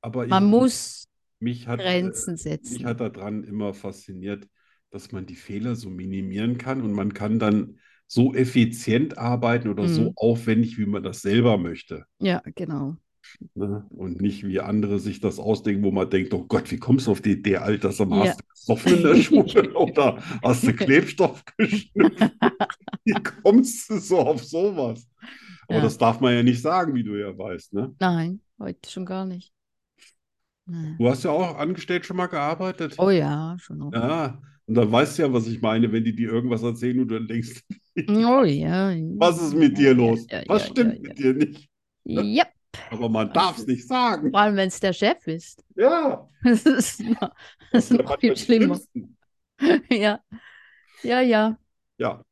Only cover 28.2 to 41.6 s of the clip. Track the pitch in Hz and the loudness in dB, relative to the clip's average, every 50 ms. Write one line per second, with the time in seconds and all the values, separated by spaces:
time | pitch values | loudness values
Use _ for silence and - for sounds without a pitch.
28.2 | 160 170 185 208 _ _ _ _ 214 - - _ - - - 190 185 180 185 190 | -2 -6 -8 -10 _ _ _ _ -12 -12 -12 _ -16 -16 -12 -12 -10 -10 -8 -8
29.2 | 190 190 180 180 185 _ _ _ _ _ _ _ _ _ _ _ _ _ _ _ | -8 -10 -10 -12 -16 _ _ _ _ _ _ _ _ _ _ _ _ _ _ _
30.2 | _ _ _ _ _ _ _ _ _ - 170 165 160 156 156 160 117 123 135 123 | _ _ _ _ _ _ _ _ _ -14 -12 -10 -10 -10 -4 0 0 0 0 0
31.2 | - 175 147 160 185 175 160 147 147 160 185 170 - - 180 175 175 - 185 185 | -2 -2 -2 0 -2 -4 -4 -6 -6 -6 -6 -8 -6 -4 -4 -4 -4 -6 -6 -4
32.2 | 180 175 180 156 143 147 165 160 185 185 180 - 170 147 - - 185 196 196 175 | -4 -4 -4 -4 -4 -4 -4 -4 -6 -8 -6 -6 -8 -10 -2 0 2 4 4 4
33.2 | 151 143 147 147 156 165 175 180 - - 165 151 143 143 135 117 117 127 156 165 | 2 0 -2 -4 -6 -8 -10 -12 -14 -16 -14 -12 -12 -6 -4 -4 -2 -2 -2 -2
34.2 | 156 131 127 - - - _ _ _ - 110 117 117 107 113 123 147 151 - - | -4 -6 -8 -12 -18 -20 _ _ _ -2 2 2 2 4 4 2 2 2 0 -2
35.2 | 165 139 127 120 110 113 117 113 113 110 110 113 117 110 104 113 113 117 107 - | 0 0 2 0 -2 -2 -6 -2 -2 0 2 2 0 2 0 0 -2 -2 -2 -4
36.2 | 117 110 110 113 120 127 120 110 113 120 113 117 120 123 123 127 127 110 110 110 | -4 -2 -2 -2 -2 -2 -4 -2 -2 -4 -6 -4 -4 -4 -2 -2 -2 -2 -4 -6
37.2 | 113 107 113 117 117 117 - - _ _ - _ _ _ _ 175 165 - 208 214 | -6 -4 -6 -6 -6 -6 -12 -18 _ _ -18 _ _ _ _ -8 -2 0 0 2
38.2 | 226 233 247 269 262 175 143 143 156 156 170 185 190 196 185 165 160 160 180 202 | 4 4 4 4 4 2 2 0 -2 -2 -2 -2 -2 -2 -2 -4 -6 -6 -2 2
39.2 | - 175 170 165 170 156 143 156 160 143 - - 143 139 131 123 120 113 113 113 | 2 2 2 2 -4 -2 2 4 4 4 4 6 6 6 6 6 6 4 2 0
40.2 | - - - 90 - - - 214 - - - 262 240 226 - - - - - 143 | -4 -8 -10 -10 -4 0 0 0 0 -2 0 2 2 2 0 -4 -10 -16 -10 0
41.2 | 139 131 131 139 151 147 147 - | 0 2 2 2 0 -2 -2 -16